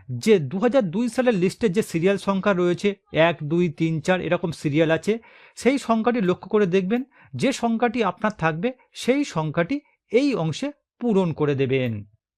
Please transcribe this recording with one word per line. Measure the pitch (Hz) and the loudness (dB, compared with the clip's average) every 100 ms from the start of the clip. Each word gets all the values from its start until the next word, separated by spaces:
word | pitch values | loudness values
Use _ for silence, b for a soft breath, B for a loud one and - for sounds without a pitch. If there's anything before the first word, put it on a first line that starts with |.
| b | b
যে | 123 208 202 | -4 4 4
দু | 135 185 | 2 -2
হাজার | 240 269 190 | 2 2 0
দুই | 180 240 | -2 -2
সালের | 247 247 | 0 0
লিস্টে | 202 175 - 226 | 2 0 0 0
যে | 180 | 0
সিরিয়াল | - 170 180 202 | -2 0 2 0
সংখ্যা | - 196 208 | 0 0 2
রয়েছে, | 180 175 175 202 196 _ | 2 2 2 -2 -4 _
এক, | 151 165 165 | 2 2 2
দুই, | 147 170 175 | -2 0 0
তিন, | 151 165 160 | 0 -2 0
চার | 165 185 | 0 -2
এরকম | 165 175 175 | 0 -2 -4
সিরিয়াল | 147 156 143 160 | -4 -2 0 2
আছে, | 160 196 226 b b b - | 2 0 -4 b b b -2
সেই | 233 269 | 0 0
সংখ্যাটি | - 226 226 233 | 0 0 2 0
লক্ষ্য | 180 180 - | 0 -2 -2
করে | 214 196 | 0 2
দেখবেন, | 185 185 240 269 b b | 2 0 -2 -4 b b
যে | 117 262 | -2 -2
সংখ্যাটি | - 233 226 240 247 | 0 -2 0 0 0
আপনার | 208 - 214 - | -2 -2 -4 -2
থাকবে, | 160 156 233 262 b | -2 -2 -4 -6 b
সেই | - - 277 | -6 -2 0
সংখ্যাটি | 285 165 156 147 175 285 - _ _ | 0 -4 -2 -2 -2 -4 -8 _ _
এই | 226 285 | 0 2
অংশে | 196 160 - 277 - _ _ | 0 -2 -2 -6 -8 _ _
পূরণ | 240 190 180 | 0 0 0
করে | - 147 | 0 0
দেবেন। | 135 135 135 127 107 104 _ _ | 0 0 0 -2 -6 -10 _ _